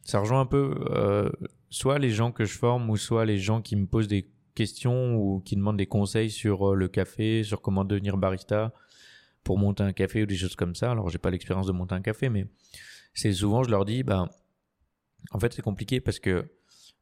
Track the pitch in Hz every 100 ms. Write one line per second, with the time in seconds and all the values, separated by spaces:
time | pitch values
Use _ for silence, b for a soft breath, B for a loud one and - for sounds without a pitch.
0 | - 101 107 131 131 139 139 147 - -
1 | 104 101 104 - - _ _ - 131 143
2 | 131 107 120 117 104 - 120 123 113 107
3 | - 117 110 101 95 113 107 104 95 113
4 | 104 104 - _ _ - 107 - 123 127
5 | 123 117 98 95 - 98 101 104 95 107
6 | 101 110 110 - 107 98 98 98 92 -
7 | 92 - 110 113 104 104 - 95 98 101
8 | 101 98 95 95 - 104 110 - B B
9 | B B B B - 95 101 101 98 92
10 | 95 110 104 92 92 - 87 85 117 117
11 | 90 85 90 90 - 92 95 90 90 92
12 | 98 110 135 104 98 _ B B B B
13 | B - 113 95 104 113 127 101 101 123
14 | 127 95 87 - _ _ _ _ _ _
15 | _ _ - 104 120 - - 98 101 127
16 | - - 95 92 147 _ b b b b